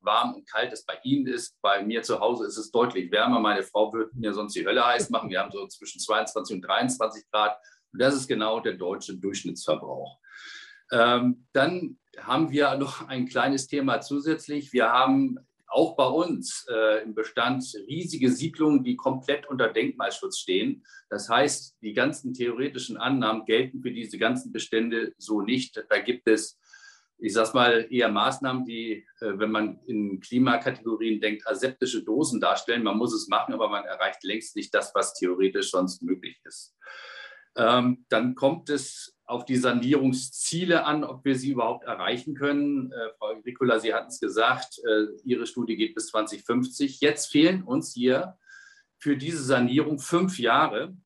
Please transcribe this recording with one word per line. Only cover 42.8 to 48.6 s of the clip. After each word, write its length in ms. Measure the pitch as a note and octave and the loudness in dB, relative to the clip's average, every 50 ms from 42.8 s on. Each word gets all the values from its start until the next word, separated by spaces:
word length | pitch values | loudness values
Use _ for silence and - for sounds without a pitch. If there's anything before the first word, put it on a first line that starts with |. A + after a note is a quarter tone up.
| B2 B2 B2+ | -2 -4 -6
Äh, 180 | A#2+ A2+ A2 - _ | -8 -8 -8 -8 _
Frau 140 | G#2+ G#2+ A2+ A2 G#2+ | -8 -6 -6 -8 -8
Ricola, 340 | B2 B2 - C3 B2 A2+ A2 | -10 -4 0 2 4 4 4
Sie 140 | A2 A2+ G#2+ | 2 2 0
hatten's 280 | A#2 - - - - | 0 -2 -6 -6 -6
gesagt, 580 | A#2 G#2+ F2+ A2 A2+ B2+ C3 - - - - - - | -4 -2 2 4 4 4 4 2 -2 -8 -12 -6 -2
äh, 180 | A#2 G#2+ G#2+ G#2+ G#2 - - - | 2 2 4 2 0 -2 -6 -4
Ihre 220 | C3 B2 A2+ A2+ | -2 0 0 0
Studie 300 | - - B2+ A2+ A2+ A2 | -2 -4 -4 -2 -2 0
geht 180 | G#2+ A2 - - | 0 0 -2 -2
bis 120 | A2 - | -4 -8
zwanzig 380 | - - G#2+ G#2+ - G#2 G2 - | -4 -2 -2 -2 -2 -6 -6 -4
fünfzig. 560 | - A#2+ B2+ B2+ C3 - - C#3+ C3+ - - | 0 0 0 0 -2 -2 -2 -2 -2 0 2
Jetzt 300 | C#3+ D3 - - - - | 2 2 2 0 -2 0
fehlen 320 | - C#3+ D#3 F3 F#3+ F#3+ F#3 | 4 6 6 6 4 2 -2
uns 300 | - - - - - - | -2 -2 -2 -2 -4 -4
hier 460 | A#2+ B2 B2 B2+ D3+ F3+ F#3 - _ _ - - - | 0 2 2 2 2 0 -4 -10 _ _ -20 -20 -20